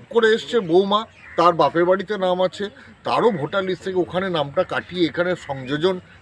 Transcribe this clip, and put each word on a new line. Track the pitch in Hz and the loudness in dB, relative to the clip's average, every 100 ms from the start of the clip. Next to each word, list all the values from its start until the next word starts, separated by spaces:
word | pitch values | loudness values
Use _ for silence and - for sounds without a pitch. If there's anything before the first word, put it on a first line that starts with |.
| - | -4
করে | 220 220 | 2 4
এসছে | 220 - 240 | 2 0 -2
বৌমা, | 180 175 196 208 226 - - - | 2 2 4 0 -2 -14 -6 2
তার | 170 | 2
বাপের | 165 147 165 175 | 4 2 2 2
বাড়িতে | 190 185 208 | 0 -2 -2
নাম | 185 180 | 0 0
আছে, | 185 - 202 - - - | -2 -2 -10 -12 -20 -10
তারও | - 123 220 | -2 2 2
ভোটার | 185 151 202 | 0 -2 -2
লিস্ট | 190 180 | -2 -4
থেকে | 190 185 | -4 -2
ওখানে | 165 180 190 | -2 -4 -2
নামটা | 165 143 139 | -2 -2 -2
কাটিয়ে | 180 127 120 180 160 | -2 -4 -6 -2 0
এখানে | 165 175 175 - | 0 -2 -2 -6
সংযোজন, | 135 127 147 175 185 - - | -10 -4 0 0 0 -8 -20